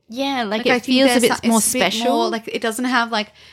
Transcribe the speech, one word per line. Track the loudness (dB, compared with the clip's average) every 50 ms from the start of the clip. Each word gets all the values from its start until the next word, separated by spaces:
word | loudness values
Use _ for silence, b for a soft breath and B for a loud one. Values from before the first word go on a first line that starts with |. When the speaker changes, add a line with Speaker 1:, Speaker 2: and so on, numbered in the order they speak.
| _ -14
Speaker 1:
Yeah, | -8 -6 -4 -4 -4 -4 -4
like, | -4 -4 -2
Speaker 2:
Like, | 0
Speaker 1:
it | 0
Speaker 2:
I | 0 0
think | 0
Speaker 1:
feels | 0 2 4 4 4 4
a | 4
Speaker 2:
there's |
Speaker 1:
bit | 2 2 0 0 0
Speaker 2:
so-, | 2
Speaker 1:
more | 2 2
Speaker 2:
it's | 2 0
a | 0 0
bit | 0 0
Speaker 1:
special. | 0 0 0 0
Speaker 2:
more, | 0 2 0 0
like, | -2 -4 -4 -6
it | -6 -4
doesn't | -4 -4 -4 -4 -2
have, | 0 0 0 -2 -2
like, | -2 -4 -4 -6 B B B B